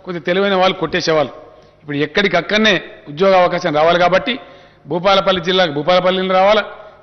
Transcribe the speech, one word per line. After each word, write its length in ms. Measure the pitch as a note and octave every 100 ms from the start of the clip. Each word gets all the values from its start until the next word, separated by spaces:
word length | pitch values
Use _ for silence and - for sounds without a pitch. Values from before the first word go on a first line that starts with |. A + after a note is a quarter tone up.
కొద్ది 180 | - F3 F3
తెలివైన 280 | F3+ G3+ F#3+
వాళ్ళు 160 | F#3+ -
కొట్టేసేవాళ్ళు. 500 | D#3+ F3+ E3 D#3 B2+ - - - - _
ఇప్పుడు 160 | D3 C#3+ D3
ఎక్కడికక్కడనే 680 | - F#3 E3+ D#3+ G#3+ A3 E3 - - -
ఉద్యోగ 200 | D3 F#3+ F#3
అవకాశం 340 | F3 F3 F3 D3+
రావాలి 240 | E3 F3
కాబట్టి 300 | F3 F#3 B3 A#3+ - - - _ C#3+
భూపాలపల్లి 580 | F3 G3 G3 G3 F#3 E3+
జిల్లాకు 220 | F#3 F3 C#3+
భూపాలపల్లిని 560 | D3+ F3+ F3+ F#3 F#3+ F#3
రావాలా, 240 | G3 G#3+ G#3 - - -